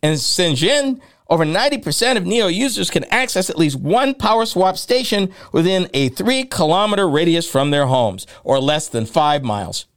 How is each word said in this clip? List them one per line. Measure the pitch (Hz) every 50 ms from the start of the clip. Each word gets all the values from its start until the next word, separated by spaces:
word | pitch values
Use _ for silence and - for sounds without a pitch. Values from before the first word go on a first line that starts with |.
and | - 151 156 147
Shenzhen, | 123 - - - 185 170 151 123 147 185 269 294 277 269 262 - - - _ _ _ _
over | 165 165 165
ninety | 151 160 190 240 294 285 247
percent | - - 143 - - 240 262 220
of | 180
Neo | 175 202 240 220 185
users | 170 190 254 277 220 - 92 -
can | - 175 135 -
access | - 233 262 247 - 185 185 -
at | - -
least | 170 151 135 131
one | 139 143 180 240 269 269 277
power | - - 220 220 226 226 220
swap | - 180 185 190 185 185
station | - - 240 254 254 - - 202 196 185 190 - - -
within | - 151 165 180 190 185 185 180 -
a | 139 139 131
three-kilometer | 120 - 185 220 262 262 262 262 - - 175 156 160 185 208 214 208 202 196 180
radius | 139 151 165 170 165 170 165 -
from | - 135 135 147
their | 147 143 143
homes, | 127 131 131 120 107 92 95 - - - - _
or | - 135 139
less | 135 139 151 151 147 -
than | - 117 113
five | 107 - 165 151 147 147 147 135
miles. | 123 107 104 98 82 - - - _ _